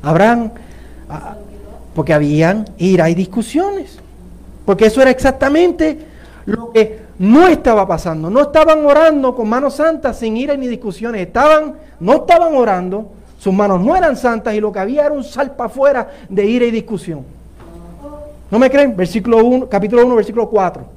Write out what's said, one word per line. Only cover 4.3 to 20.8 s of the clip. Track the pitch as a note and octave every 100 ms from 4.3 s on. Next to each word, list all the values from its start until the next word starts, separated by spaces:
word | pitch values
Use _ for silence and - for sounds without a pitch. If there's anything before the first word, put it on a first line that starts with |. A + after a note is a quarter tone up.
| - - - -
Porque | F#3+ A3
eso | C4
era | C4+
exactamente | B3+ C4+ C4 C4+ D4+ F4+ E4+ D#4 D4+ - - - - -
lo | A3 A#3
que | A3+ G#3+ - - -
no | F#3+ C4+ F#4
estaba | D#4+ B3+ A3 F#3+
pasando. | E3 E3+ D#3 D#3+
No | A#3
estaban | C#4+ D#4 D#4 D#4 D4
orando | C#4+ D#4+ D4 C4 B3
con | A3
manos | A#3+ C#4
santas, | C4+ D#4 D#4+ C#4 -
sin | A3+ A3
ira | C#4+ C#4+
ni | B3+
discusiones. | A3+ G#3+ F3+ A3+ A3 F3+
Estaban, | A#3 D4 D#4 D4+ - - -
no | F3
estaban | D4+ - E4+ E4+ C#4
orando, | A#3 F#3 F3+ G3 A3 - - -
sus | G3+
manos | F#3 G#3 F#3
no | G#3 F#4
eran | E4 B3+
santas | B3 A3+ A#3+
y | G#3+
lo | G#3+
que | G3
había | G3 C#4+ D4
era |
un | D4
salpa | A#3+ A#3+ C#4 - A#3
afuera | C4 C#4 C4 G#3+ - -
de | F#3+ G3+
ira | A#3+
y | A#3+
discusión. | A3+ G#3+ G3 F3+ D3+ B2+ - - - - F3 - - C#4+ - - - -
¿No | G#3+
me | C4
creen? | C#4 C#4 G3
Versículo | F3+ A3+ G#3 A3+
uno, | A#3+ B3+ B3
capítulo | G3+ G#3 A#3+ B3
uno, | A#3+
versículo | G3 A3+ G#3+
cuatro. | G#3+ F3+ D3